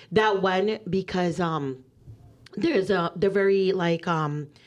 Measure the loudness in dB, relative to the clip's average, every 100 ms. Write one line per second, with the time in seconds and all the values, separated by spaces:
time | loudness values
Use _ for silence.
0 | -2 2 2 2 2 2 0 -2 -4 -4
1 | -2 -2 0 0 -2 -2 -4 -8 -14 _
2 | -20 -20 -20 -20 -16 -4 0 0 2 0
3 | -2 0 0 2 2 2 2 0 0 0
4 | 0 -2 -2 -4 -8 -16